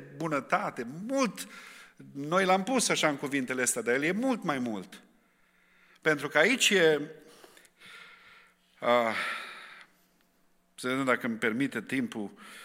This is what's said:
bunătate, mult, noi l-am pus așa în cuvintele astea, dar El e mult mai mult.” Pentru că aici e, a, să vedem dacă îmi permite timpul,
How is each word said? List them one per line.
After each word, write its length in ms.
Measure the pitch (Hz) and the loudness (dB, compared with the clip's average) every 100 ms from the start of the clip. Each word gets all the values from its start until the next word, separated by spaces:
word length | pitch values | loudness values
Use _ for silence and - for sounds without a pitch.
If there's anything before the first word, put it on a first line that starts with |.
| 139 139 | -6 -8
bunătate, 720 | 160 143 123 185 185 - 117 156 220 | -2 -2 0 0 0 -6 -8 -8 -4
mult, 400 | 269 233 180 - - - - - - 135 | 0 0 -4 -14 -16 -20 -20 -20 -20 -16
noi 320 | 139 147 185 185 | -10 -2 2 4
l-am 180 | 190 | 4
pus 260 | 190 262 - | 2 0 2
așa 180 | 156 156 | 2 2
în 100 | 139 | 0
cuvintele 440 | 139 139 123 127 | -2 -2 -2 0
astea, 200 | 123 123 | 0 0
dar 120 | 113 | 0
El 100 | 127 | 0
e 80 | 156 | 0
mult 320 | 196 262 220 | 0 0 -2
mai 160 | 185 139 | -2 -2
mult.” 420 | 123 101 87 - _ _ _ _ _ _ _ _ _ _ | -4 -6 -10 -18 _ _ _ _ _ _ _ _ _ _
Pentru 260 | 160 147 139 | 0 0 2
că 100 | 151 | 4
aici 320 | 190 254 - | 4 4 4
e, 320 | 196 160 147 147 - - - - - - _ - - - - - - _ _ _ _ | 6 6 4 -2 -14 -20 -20 -20 -20 -20 _ -20 -20 -20 -20 -20 -20 _ _ _ _
a, 340 | 120 120 113 107 - - - - - - - _ _ _ _ _ _ _ _ - | 2 4 2 -2 -6 -8 -10 -16 -18 -20 -20 _ _ _ _ _ _ _ _ -8
să 120 | 127 | -4
vedem 180 | 131 131 | 0 2
dacă 200 | 117 123 | 2 0
îmi 120 | 110 | 0
permite 440 | 120 113 139 117 | 0 0 -2 -4
timpul, 500 | 98 131 117 113 98 101 - - | -4 -4 -4 -6 -10 -12 -20 -20